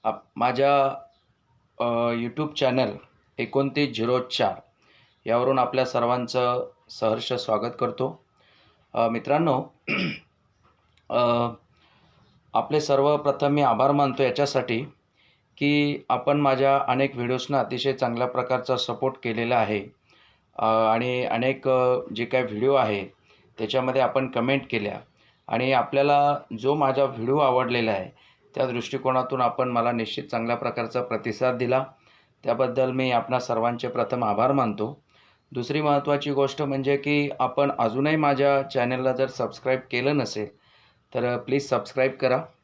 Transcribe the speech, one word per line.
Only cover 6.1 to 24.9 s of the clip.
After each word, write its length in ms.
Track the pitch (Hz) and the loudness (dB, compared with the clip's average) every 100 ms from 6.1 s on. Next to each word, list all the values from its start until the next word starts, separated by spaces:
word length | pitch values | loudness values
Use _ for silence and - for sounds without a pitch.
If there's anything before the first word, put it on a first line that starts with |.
| 123 120 127 123 123 - _ _ | 0 -2 0 0 0 -6 _ _
सहर्ष 440 | - 113 113 - | -4 0 0 -2
स्वागत 400 | 123 - 107 117 - | -4 -2 -2 -2 -4
करतो. 440 | 123 - 131 - _ _ _ _ _ _ _ | -4 -2 -4 -6 _ _ _ _ _ _ _
अ, 140 | 117 117 | 0 0
मित्रांनो, 560 | 117 - 147 165 131 160 _ - | 0 0 2 2 0 -4 _ -8
<clears throat> 1200 | 202 180 - _ _ _ _ _ _ _ _ _ | -4 -4 -8 _ _ _ _ _ _ _ _ _
अ, 380 | - 120 120 120 117 _ _ _ _ _ _ _ _ _ | 2 2 2 0 -4 _ _ _ _ _ _ _ _ _
आपले 260 | 110 - 151 | -2 0 -2
सर्वप्रथम 680 | 147 135 143 147 143 139 143 | 2 2 4 2 0 0 2
मी 140 | 147 | 4
आभार 280 | 135 110 135 | 2 4 4
मानतो 320 | 143 139 - | 4 2 2
याच्यासाठी 580 | 131 123 143 135 123 113 143 _ _ _ _ _ _ - | 0 2 0 0 0 -4 -4 _ _ _ _ _ _ -2
की 460 | 143 147 147 143 - | 2 2 2 -2 -2
आपण 320 | 120 - 147 | -2 2 2
माझ्या 440 | 139 131 139 139 - | 2 4 4 4 2
अनेक 280 | 127 139 127 | 2 0 0
व्हिडिओजना 440 | 120 127 - 139 | -2 -2 0 -2
अतिशय 320 | 123 123 135 | 0 -2 -2
चांगल्या 340 | 131 123 117 127 | 0 -2 0 -2
प्रकारचा 500 | 127 127 127 127 127 | -2 -2 -2 0 -2
सपोर्ट 380 | - 113 131 131 | -2 -2 -4 -2
केलेला 340 | 120 110 117 120 | -4 -2 0 2
आहे. 300 | 104 107 - _ _ _ _ _ _ - | 2 -2 -4 _ _ _ _ _ _ -2
अ, 100 | 110 | 2
आणि 580 | 113 110 113 123 123 | 4 4 2 0 -2
अनेक, 440 | - 117 131 135 135 | -2 0 0 0 0
अ, 300 | 127 127 127 - | 2 4 0 -2
जे 100 | 104 | -6
काही 200 | 120 131 | -2 -2
व्हिडिओ 300 | 117 104 127 | -2 0 2
आहे 300 | 139 110 101 95 _ _ _ _ - | 4 2 -2 -6 _ _ _ _ -8
त्याच्यामध्ये 420 | 113 131 131 131 | -2 0 0 0
आपण 300 | 127 135 131 | 0 0 -2
कमेंट 320 | 120 120 139 131 | -2 0 -2 -2
केल्या 300 | 113 101 | -4 -4